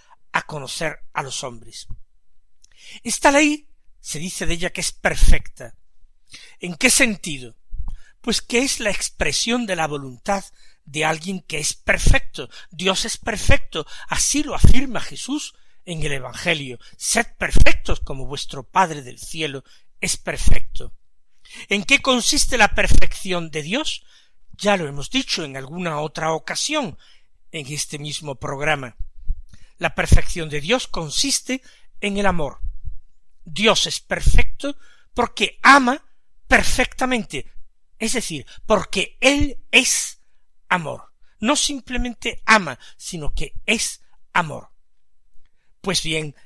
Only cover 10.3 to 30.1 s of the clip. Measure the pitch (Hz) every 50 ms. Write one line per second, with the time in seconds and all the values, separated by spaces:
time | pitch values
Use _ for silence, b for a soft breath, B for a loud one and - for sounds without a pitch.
10.3 | 202 196 - - b b b b b b _ 151 139 156 156 156 160 156 156 190
11.3 | 190 175 - - 165 151 151 - - - - - 190 180 - - - 269 - -
12.3 | - - 131 B B B B B 180 151 180 190 185 - - 220 - - - 233
13.3 | 214 - - - 285 277 - - - 160 143 B B B B - - - - -
14.3 | - 285 294 262 - - - - - 254 277 262 214 165 - - 135 - - -
15.3 | 285 294 - - - - - - - - - 180 170 156 147 151 139 135 127 -
16.3 | - - - 175 165 147 139 127 120 B B B B - - - - 226 240 -
17.3 | - - 180 160 - - - - - - - - 156 - - - 139 135 127 127
18.3 | 139 135 - - 147 139 - - - 185 190 160 156 147 127 120 120 - - -
19.3 | - 160 156 143 135 135 b b b b b - - - 190 - - - - 170
20.3 | 147 - - - - - - - - - - - - - - - - - - -
21.3 | - - B B B B B - 202 208 180 - 277 277 - 277 254 240 - -
22.3 | 302 277 - - 262 233 208 - - 214 196 - - - - - - - - 190
23.3 | 180 175 165 160 147 156 143 165 214 285 311 - - b b b b b b b
24.3 | b - - - - - 196 208 202 185 160 139 139 143 135 - - 269 262 -
25.3 | - 196 160 139 131 135 135 131 165 180 180 170 151 147 151 151 - 165 160 160
26.3 | 160 151 - - 170 - - - 302 302 254 165 - b b b b b b -
27.3 | - - - - - 160 139 127 151 147 - - 156 143 147 147 135 - 151 147
28.3 | 131 - - 135 143 135 147 156 151 139 131 120 - - - - - - - -
29.3 | - - - b b b b b b - 175 160 - - 165 -